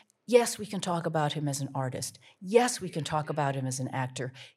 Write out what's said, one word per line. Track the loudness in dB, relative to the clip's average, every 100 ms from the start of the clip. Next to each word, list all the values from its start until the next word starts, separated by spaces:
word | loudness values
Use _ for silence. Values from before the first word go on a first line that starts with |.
| -18 _ 4
Yes, | 6 6 -2
we | -6
can | -4
talk | -2 -2 0
about | 2 0
him | 0 -2
as | -2
an | -4
artist. | -4 -4 -4 -8 -10 -20 -14
Yes, | 4 4 6 0
we | -6
can | -4
talk | -2 -2 0
about | 0 0
him | 0 -2
as | -4
an | -4
actor, | -2 -4 -4 -8 -10 -20